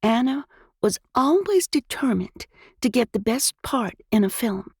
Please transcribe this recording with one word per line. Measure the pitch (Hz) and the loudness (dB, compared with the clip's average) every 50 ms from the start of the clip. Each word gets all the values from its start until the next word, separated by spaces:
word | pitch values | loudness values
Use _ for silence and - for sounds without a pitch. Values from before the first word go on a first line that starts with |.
Anna | - 220 226 233 254 262 262 277 285 _ _ _ _ _ _ _ | 2 2 2 2 2 0 -2 -4 -6 _ _ _ _ _ _ _
was | _ 214 196 - _ _ _ | _ -2 -2 -2 _ _ _
always | - 262 269 311 370 403 381 415 381 349 | 0 2 4 4 2 2 2 2 2 2
determined | - - 311 254 _ - - - 269 226 185 180 202 _ - - - _ _ - - _ _ | 2 -2 -4 -4 _ -10 -4 -2 0 0 0 -2 -6 _ -16 -20 -20 _ _ -20 -20 _ _
to | - 254 | -4 -2
get | 208 262 240 220 | 2 2 0 0
the | _ 220 | _ -4
best | 196 - 220 254 - - - _ | -2 -2 -2 -2 -2 -4 -4 _
part | _ - - 269 240 190 - - - _ | _ -4 -4 -2 -2 -2 -6 -10 -12 _
in | - 220 208 | 2 2 2
a | 196 | 2
film | - - - 233 202 190 196 - _ _ | 0 -2 -4 -4 -4 -4 -8 -12 _ _